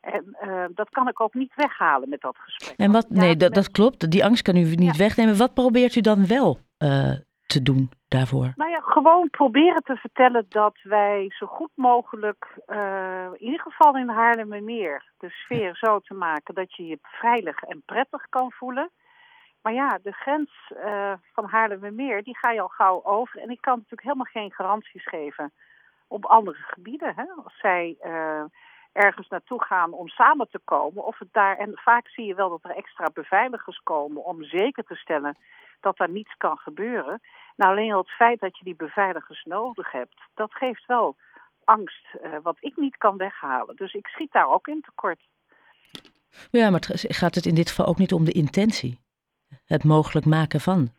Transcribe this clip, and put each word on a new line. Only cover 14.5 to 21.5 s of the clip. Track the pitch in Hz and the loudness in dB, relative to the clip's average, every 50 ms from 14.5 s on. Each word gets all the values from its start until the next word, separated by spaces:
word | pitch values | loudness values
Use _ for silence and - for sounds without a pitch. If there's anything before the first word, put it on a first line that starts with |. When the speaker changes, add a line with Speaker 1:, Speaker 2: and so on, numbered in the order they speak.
| 208 208 208 220 233 233 196 160 143 135 - _ _ _ | -10 -10 -10 -8 -8 -6 -6 -6 -6 -8 -12 _ _ _
Speaker 1:
de | - 175 | -18 -16
sfeer | - - - - 247 233 214 180 170 | -16 -18 -12 -8 -6 -4 -4 -6 -6
zo | - - 220 214 202 | -2 0 0 0 0
te | _ _ 196 | _ _ -10
maken | 196 180 165 160 151 _ - 180 | -6 -4 -4 -4 -6 _ -10 -8
dat | 190 185 185 - | -8 -8 -10 -10
je | - 180 | -16 -12
je | 160 160 143 | -12 -12 -14
veilig | _ - - - - 233 240 240 196 165 139 - | _ -20 -16 -4 0 0 0 0 -2 -6 -10 -10
en | - - 175 156 - | -12 -14 -16 -16 -16
prettig | - 196 214 269 _ - 277 - - | -8 -4 -4 -4 _ -6 -16 -14 -6
kan | - 262 254 247 | -4 -4 -4 -4
voelen. | - - - 254 254 254 302 359 _ _ _ _ _ _ _ _ _ _ _ _ _ _ | -6 -12 -12 -10 -6 -6 -8 -8 _ _ _ _ _ _ _ _ _ _ _ _ _ _
Maar | _ 220 | _ -4
ja, | 226 247 277 277 220 185 | -2 0 0 0 -2 -4
de | _ 202 | _ -10
grens, | 190 - - 269 285 311 302 285 _ _ - - - - 165 | -12 -10 -4 -4 -2 -2 -2 -6 _ _ -20 -20 -16 -10 -8
eh, | 208 208 202 202 202 196 180 _ _ | -8 -6 -4 -4 -6 -6 -8 _ _
van | _ - 214 | _ -8 -8
Haarlemmermeer, | 196 | -2